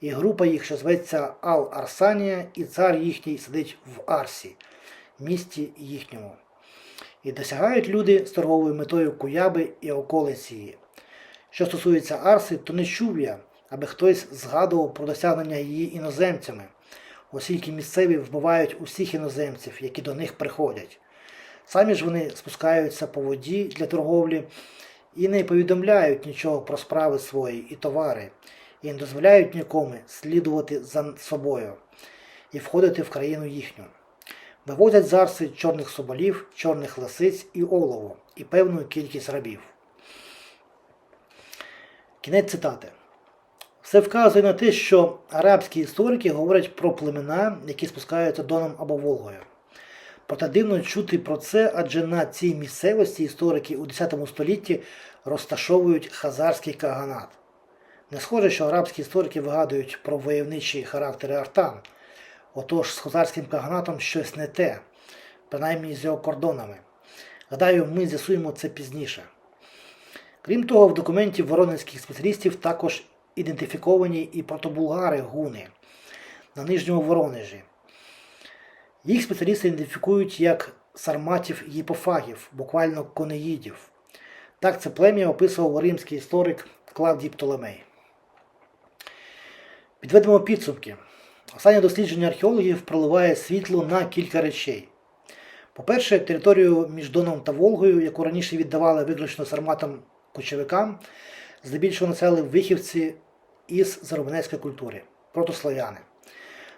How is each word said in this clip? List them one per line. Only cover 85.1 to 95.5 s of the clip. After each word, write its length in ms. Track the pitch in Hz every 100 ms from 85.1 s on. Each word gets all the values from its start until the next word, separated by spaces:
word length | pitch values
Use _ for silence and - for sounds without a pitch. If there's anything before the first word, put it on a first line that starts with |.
| 208 175
описував 560 | - 185 - 160 147
римський 340 | 170 170 - 147
історик 500 | - 180 175 165 - _ -
Клавдій 360 | - 165 147 151
Птолемей. 540 | - 139 135 113 92 - _ _ _ _ _ _ _ _ _ _ _ - - - - - - - - _ _
Підведемо 400 | 131 196 202 202
підсумки. 560 | - 220 - - - 101 - - - _ - -
Останнє 260 | 202 208
дослідження 460 | 185 - 190 165 170
археологів 540 | - 202 233 185 170
проливає 540 | - 160 151 175 175 -
світло 500 | - 190 180 180 151
на 200 | 185 175
кілька 360 | 175 170 160
речей. 460 | 151 - - 110 - _ _ _ _ - -